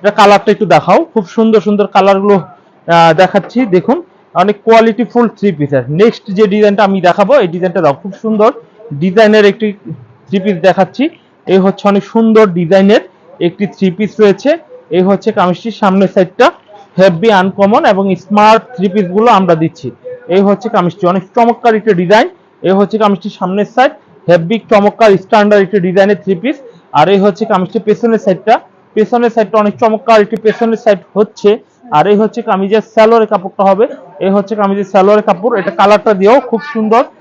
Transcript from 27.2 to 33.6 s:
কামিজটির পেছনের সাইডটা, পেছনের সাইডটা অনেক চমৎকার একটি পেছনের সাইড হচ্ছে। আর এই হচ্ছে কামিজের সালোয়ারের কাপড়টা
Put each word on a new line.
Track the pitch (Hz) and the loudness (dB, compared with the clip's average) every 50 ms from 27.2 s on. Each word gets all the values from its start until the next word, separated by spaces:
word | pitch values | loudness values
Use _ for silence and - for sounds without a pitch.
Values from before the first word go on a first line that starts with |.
| 185 208 196 - 226 | 2 0 -2 -2 -4
কামিজটির | - 214 185 185 175 - 226 - | -4 -2 -4 -4 -4 -6 -6 -2
পেছনের | 214 208 - - 233 226 214 - | -2 -4 -2 -2 -2 -2 -2 -2
সাইডটা, | 208 190 - - 214 233 311 - _ _ _ _ _ _ | -2 -4 -4 0 0 -2 -2 -2 _ _ _ _ _ _
পেছনের | 214 214 208 - 233 240 240 233 | -4 -2 -2 -2 -2 -2 -2 -2
সাইডটা | 233 220 - 220 220 208 | -2 -4 -2 -2 -2 -2
অনেক | 208 202 - 254 | -2 -2 -2 -2
চমৎকার | 226 214 214 214 - 226 220 208 | -2 -2 -2 0 0 0 0 0
একটি | 202 - 196 - | -2 -4 -4 -4
পেছনের | 220 202 - 240 226 226 214 - | -4 -2 -2 -4 -4 -4 -2 0
সাইড | 233 208 185 - _ _ | -2 -2 -2 -4 _ _
হচ্ছে। | 190 214 214 _ - - 208 208 240 _ _ _ _ _ - - | -4 -4 -4 _ -2 0 0 0 0 _ _ _ _ _ -4 -2
আর | 151 151 190 208 | 0 2 2 2
এই | 202 | 0
হচ্ছে | 220 214 214 240 226 233 | 0 -2 -4 -8 -4 -4
কামিজের | 208 190 196 202 208 220 208 - _ | -4 -2 -2 -2 -2 -2 -4 -2 _
সালোয়ারের | 233 220 220 233 233 220 214 214 | 2 2 4 4 2 0 0 -2
কাপড়টা | 202 180 196 - - | -6 -6 -8 -6 -2